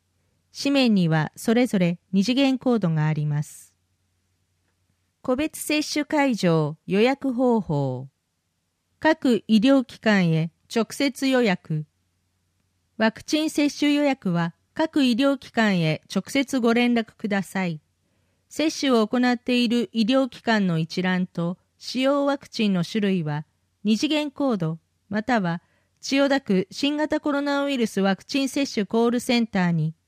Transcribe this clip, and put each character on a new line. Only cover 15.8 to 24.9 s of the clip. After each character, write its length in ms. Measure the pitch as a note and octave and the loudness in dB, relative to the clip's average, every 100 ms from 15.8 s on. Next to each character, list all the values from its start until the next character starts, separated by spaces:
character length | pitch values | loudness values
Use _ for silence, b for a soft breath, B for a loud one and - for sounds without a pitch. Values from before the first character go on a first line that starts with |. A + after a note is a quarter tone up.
| D#3+ D#3 - | 0 -2 -4
直 120 | F#3+ - | -6 -2
接 320 | C#4 C4+ C4 | -2 0 0
ご 140 | A3+ | 2
連 200 | A#3 A#3+ | 2 2
絡 200 | A#3 A3 _ | 0 -2 _
く 140 | G#3 | -4
だ 120 | G3 | -4
さ 240 | - G3 F3+ | -4 -4 -4
い。 140 | D#3 - _ _ _ _ _ _ | -6 -12 _ _ _ _ _ _
接 280 | - G#3 - | -4 -2 -2
種 140 | C#4+ | 0
を 160 | A#3 G#3+ | 2 2
行 240 | B3 B3 | 2 0
っ 60 | A#3+ | 0
て 200 | - B3 | 0 0
い 120 | A#3+ | 2
る 200 | A#3+ A3+ | 0 -2
医 80 | A3+ | -2
療 260 | A3 C4 C4+ | 2 2 0
機 140 | - | -4
関 260 | - A3 F#3+ | 0 0 2
の 100 | D#3+ | 0
一 260 | D#3+ - | -2 -4
覧 220 | F#3 F#3 F3+ | -2 -2 -4
と 320 | - E3+ F3+ _ _ | -4 -6 -6 _ _
使 240 | - A#3+ | -10 -2
用 240 | C4+ C#4+ C#4+ | 0 0 0
ワ 120 | C#4 | -2
ク 120 | - | -6
チ 180 | - G#3+ | -2 0
ン 60 | |
の 100 | F#3 | 0
種 180 | E3 A3 | -2 -2
類 220 | G3+ F#3+ | 0 -2
は 220 | D3+ D3 - _ _ _ G3+ | -2 -6 -10 _ _ _ -2
二 120 | A3 | 0
次 120 | D4 | 0
元 200 | D4+ D4+ | -2 -4
コ 220 | - C#4 | -4 -2
ー 60 | G#3 | -2
ド 200 | D#3+ E3 _ | -4 -6 _